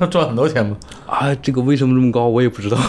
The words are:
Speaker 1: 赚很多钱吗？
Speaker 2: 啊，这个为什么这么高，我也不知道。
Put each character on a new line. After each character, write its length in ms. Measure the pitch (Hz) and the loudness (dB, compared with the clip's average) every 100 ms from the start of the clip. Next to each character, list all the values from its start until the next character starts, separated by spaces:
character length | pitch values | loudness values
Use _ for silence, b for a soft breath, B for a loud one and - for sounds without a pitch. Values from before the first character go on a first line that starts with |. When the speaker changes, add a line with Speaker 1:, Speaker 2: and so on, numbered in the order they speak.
| 175 | 0
Speaker 1:
赚 200 | 180 156 | 0 0
很 80 | 117 | 0
多 120 | 151 | 0
钱 160 | 151 107 | 0 -2
吗？ 100 | 101 B B - | -6 B B -8
Speaker 2:
啊， 260 | - 139 139 | -4 -2 -2
这 160 | 143 | -2
个 100 | 131 | 0
为 140 | 127 143 | 0 2
什 120 | 131 | 2
么 80 | 127 | 4
这 100 | 127 | 2
么 60 | |
高， 160 | 117 120 | 2 2
我 140 | 117 | 2
也 60 | 123 | 0
不 140 | 113 | -2
知 80 | 101 | -2
道。 80 | 120 | -2